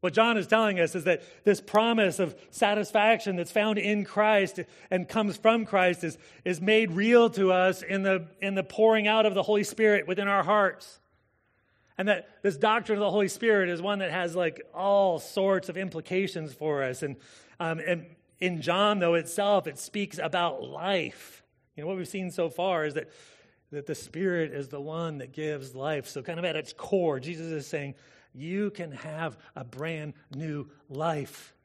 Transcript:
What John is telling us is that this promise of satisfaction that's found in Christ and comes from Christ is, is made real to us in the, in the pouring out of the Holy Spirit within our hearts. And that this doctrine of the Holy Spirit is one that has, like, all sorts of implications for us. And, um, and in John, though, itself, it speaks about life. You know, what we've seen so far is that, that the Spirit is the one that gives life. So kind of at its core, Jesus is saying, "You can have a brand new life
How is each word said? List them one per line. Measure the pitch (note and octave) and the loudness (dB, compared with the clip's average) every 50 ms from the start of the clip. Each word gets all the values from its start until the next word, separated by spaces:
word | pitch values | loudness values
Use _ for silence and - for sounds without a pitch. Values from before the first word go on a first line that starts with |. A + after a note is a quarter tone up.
What | - F3+ - | -2 0 4
John | A3 A3 A#3 A#3 A3 | 4 4 4 4 0
is | F3+ | 2
telling | - - A3 A3+ G#3+ G3+ F3+ | 2 4 4 4 2 2 2
us | E3+ D#3+ - | 2 2 0
is | F#3 D#3+ | -2 0
that | F#3 F3 D3+ - - - - _ | 0 0 0 0 -12 -20 -2 _
this | G#3 G3+ G3 | 2 2 2
promise | - - - G#3 A3 A#3 A#3 A3+ G#3+ F#3+ D#3 - | 0 0 2 2 4 4 4 4 2 2 2 0
of | F#3+ D#3+ - - - - | -2 -4 -4 -10 -20 -20
satisfaction | - - A#3+ G3+ G#3 G#3+ G#3 G#3 - A3 G3+ A3 A#3 G3+ - G3+ F#3+ | -4 0 2 2 2 0 -2 0 2 4 6 6 4 4 2 -4 -4
that's | F3 F3 - - | -4 -4 -2 0
found | A3 G#3 A3 G#3+ | 0 2 2 0
in | G#3 F3 G3+ G#3 G#3 G3 | 0 0 0 0 -2 -2
Christ | - - - G#3+ G#3+ A3 G#3 G3 F3+ - - F3 - - - - - | -4 0 2 4 4 6 4 2 2 -2 -8 -12 -12 -12 -20 -8 -4
and | - F#3 F3+ | -2 -2 -2
comes | - - A3 A3 G3+ F3+ | -2 -2 0 0 0 -2
from | - - A3 A3+ A#3 A3 | 2 4 4 4 4 2
Christ | - - G3 F#3 F3+ F3 E3 - | 0 0 2 2 2 2 0 -4
is, | E3 - - - - - - - | -8 -8 -10 -18 -20 -20 -10 -6
is | F3+ F#3 D#3 | -6 -4 -2
made | F3+ G3 G#3+ A3 A3+ G3+ E3 | 2 4 4 4 4 2 0
real | F3+ G3+ A3+ A#3+ A#3+ A#3 A3+ | 0 2 6 8 8 8 8
to | - - G3 F#3 F#3 | 4 2 2 4 4
us | F3+ F#3 F#3+ F#3 F#3 - | 6 4 4 2 0 -4
in | D#3+ F#3+ G3 F#3+ | -4 -4 -2 2
the, | G3 F#3+ F#3+ E3+ D#3+ - _ | 2 0 0 -2 -6 -12 _
in | - G3 G3 | -6 -4 -2
the | F#3+ F#3 | -2 -4
pouring | F#3+ - - A3 A3 A3 A3 G#3 | -4 0 4 4 6 6 4 4
out | G#3 G#3+ A3 A3 | 2 4 4 4
of | G#3+ G3 | 4 2
the | G3 F3 | 2 0
Holy | - G#3+ G#3 G3+ | 2 2 0 0
Spirit | - - - A3 G#3+ G#3 G3+ - D#3 | -2 -2 2 4 4 4 4 2 -2
within | F#3 F#3 G3+ | -4 -2 0
our | G3+ G3+ G3 E3+ | 0 2 2 2
hearts. | D#3+ G#3 G#3+ G3+ F#3 D#3+ - - - - _ _ _ _ _ _ _ _ _ _ _ _ _ _ _ _ _ _ _ _ - | 2 2 4 4 2 0 -4 -16 -20 -20 _ _ _ _ _ _ _ _ _ _ _ _ _ _ _ _ _ _ _ _ -6
And | F#3+ G3+ | 0 0
that | G#3 F3+ - - _ _ _ | 0 0 0 -12 _ _ _
this | G3 E3+ | -2 0
doctrine | C#3 G#3+ G#3+ G#3+ A#3 A3 - A3 | 2 2 2 2 2 0 0 -2
of | G3+ G#3+ | 0 0
the | G3+ | 0
Holy | F3 G#3+ G3+ F#3+ | 2 2 0 0
Spirit | - - - A#3 G#3+ G3+ F#3+ F3 | -2 -2 2 4 4 4 4 0
is | F3 E3 E3+ | -2 -4 -4
one | G3 G#3 G3+ | -4 -4 -2
that | F#3+ F3 | -4 -4
has, | D3+ F3+ F3 F3 D#3+ | -4 -4 -4 -4 -2
like, | F3+ F3+ E3 D#3 - - - - | -2 -2 -2 -2 -6 -18 -16 -10
all | D#3+ F#3 G3 G3+ G3+ G3 F#3+ E3+ D#3 | -4 0 2 4 4 4 4 2 0
sorts | - - - G3+ F#3+ G3 G3 F#3 F3+ - | -4 -6 -2 0 2 2 2 2 0 -4
of | E3+ | -8
implications | F3 F#3+ F#3 - D#3+ D3+ - E3+ F#3 G3 F3+ - F3 D#3 D3+ C3 | -6 -8 -6 -8 -10 -8 -4 -2 -2 -2 -2 -4 -6 -10 -10 -10
for | - D3+ D#3 D3 C#3+ C3+ | -6 -4 -2 -2 0 -2
us. | C3 C3 C3 - | -2 -4 -4 -6
And, | C#3+ C#3 - - - - - - _ - _ | -8 -8 -8 -14 -20 -20 -20 -20 _ -12 _
um, | F3 E3 E3 D#3+ | -4 -4 -4 -4
and | D#3 D#3 F3 E3+ E3+ - - _ _ _ _ _ | -2 -2 -2 -4 -4 -14 -20 _ _ _ _ _
in | F#3 F3+ F3 D#3+ C#3 | -4 -2 -2 -2 -2
John, | C#3 E3+ F#3 G3+ G#3 G#3+ G3+ | -2 2 2 4 4 4 2
though, | F3 E3+ E3+ | 2 2 2
itself, | E3+ D#3+ E3 - - G3+ G3+ G#3 G3 E3+ | 2 0 -2 -2 -2 2 4 4 2 2
it | E3 C#3 - | 0 -10 -10
speaks | - - _ G#3 G3+ - - - | -14 -10 _ -6 -6 -6 -6 -8
about | D#3+ D#3+ C#3+ F#3 F3 E3+ - - - | -8 -4 -2 0 -2 -2 -2 -6 -10
life. | B2+ C#3 D3+ E3 F#3+ G3+ F#3 D#3 - - - - - - - _ _ _ _ _ _ _ | -12 -10 -8 -4 -2 -2 -2 -2 -4 -10 -14 -20 -20 -20 -20 _ _ _ _ _ _ _
You | - D3 | -12 -8
know, | E3 | -8
what | F#3+ F#3 | -6 -8
we've | F3+ - | -8 -8
seen | - G3+ F#3+ F3+ | -8 -8 -8 -6
so | D#3+ - F3 E3 | -4 -2 -4 -4
far | E3 - F3 F#3+ F#3 E3 D#3 | -2 -2 -2 0 0 0 0
is | D3+ C#3 | -2 -4
that, | D#3 D#3 - - - - - - _ _ _ _ _ _ _ | -6 -8 -8 -16 -20 -20 -20 -20 _ _ _ _ _ _ _
that | - D3 C#3 | -12 -12 -8
the | - D#3 | -8 -8
Spirit | - - - - D#3 F#3+ F#3+ F3+ E3+ D#3+ D3+ - | -10 -10 -14 -8 -4 -2 -2 0 0 -2 -4 -4
is | C#3+ C#3+ C3+ | -8 -10 -10
the | D3+ C#3+ | -10 -12
one | C#3 D3+ D#3 E3 E3+ E3 D#3 C#3+ | -10 -8 -8 -6 -6 -6 -6 -8
that | B2+ B2+ C3 | -12 -12 -10
gives | - D#3 D#3 D3+ C#3+ C3 C3+ B2 | -8 -6 -6 -6 -6 -10 -14 -12
life. | C3 C3+ D3+ D#3 D3 C3+ - | -8 -4 -4 -4 -4 -6 -8
So | - C#3+ B2+ | -12 -12 -10
kind | - E3+ E3 | -8 -8 -4
of | E3+ | -4
at | F3+ D#3+ | -4 -4
its | D#3 D#3 - - | -4 -8 -10 -14
core, | - - - - G3 F3 D#3+ C#3+ C3 | -16 -6 -2 0 2 2 2 0 -2
Jesus | B2 D3+ F3 D#3 E3 E3 | -4 -8 -10 -8 -8 -8
is | D#3+ D3+ C3+ | -8 -8 -8
saying, | - - D3+ C#3+ C#3 C3 _ _ _ _ _ _ _ _ | -6 -8 -8 -8 -8 -12 _ _ _ _ _ _ _ _
"You | C3 C#3 E3 F3+ G3 G#3 G3+ | -14 -10 -8 -4 -4 -4 -4
can | G3+ - F3 D#3+ C#3+ | -4 -8 -12 -12 -12
have | B2+ - D#3+ D3+ D#3 E3 D#3+ A#2 G2+ - - _ | -14 -12 -12 -8 -6 -6 -6 -6 -8 -20 -18 _
a | - C3 | -16 -14
brand | B2 - B2+ D3 E3 E3 D#3 D3+ D3 A#2 _ _ _ - | -14 -12 -10 -8 -8 -8 -8 -8 -10 -12 _ _ _ -12
new | C3 - D#3+ D3 D3 C3+ - - _ _ _ | -10 -8 -8 -8 -8 -10 -12 -18 _ _ _
life | C#3 C3+ D#3 E3+ D#3+ D3+ C3+ - - - - - _ _ _ | -8 -4 -2 -2 -2 -2 -6 -8 -12 -20 -20 -20 _ _ _